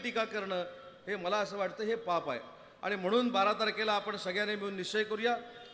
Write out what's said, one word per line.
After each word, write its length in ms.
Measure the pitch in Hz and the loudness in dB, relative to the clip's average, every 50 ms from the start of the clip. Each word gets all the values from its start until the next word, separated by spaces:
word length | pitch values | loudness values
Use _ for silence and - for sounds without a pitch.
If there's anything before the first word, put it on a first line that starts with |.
| 190 | 0
टीका 200 | 240 - 233 220 | -2 0 0 0
करणं, 400 | 214 - 214 196 196 190 180 175 175 - - - - - - - | 0 -2 -4 -2 -2 -2 -2 -2 -4 -6 -12 -16 -18 -18 -12 -6
हे 100 | - 208 | -6 -4
मला 200 | 202 175 175 196 | -2 0 0 2
असं 200 | 214 208 196 196 | 2 0 0 0
वाटतं, 280 | 202 196 185 175 - 220 | -2 -2 -2 -2 -2 0
हे 100 | 208 226 | 0 0
पाप 360 | 226 226 180 175 165 - 147 | 0 0 0 0 0 2 0
आहे. 100 | 131 117 - - - - - - - - - | -2 -4 -6 -10 -16 -18 -20 -20 -14 -6 -2
आणि 140 | 185 208 | -2 -2
म्हणून 320 | 196 185 180 208 240 254 240 | 0 2 4 4 4 4 4
बारा 240 | - 196 196 208 214 | 4 4 4 4 4
तारखेला 400 | 208 220 214 208 208 220 214 208 | 4 2 0 2 2 2 2 2
आपण 240 | 208 202 208 208 | 2 0 -2 -4
सगळ्यांनी 380 | 202 - 185 180 196 208 208 214 | -4 -4 -2 0 0 0 0 0
मिळून 220 | 202 196 202 196 | -2 -4 -4 -4
निश्चय 280 | 190 180 175 - 214 214 | -4 -4 0 0 0 0
करूया 300 | 214 220 202 226 240 240 233 - - - - - - | 0 0 0 2 2 2 0 -2 -8 -14 -16 -18 -18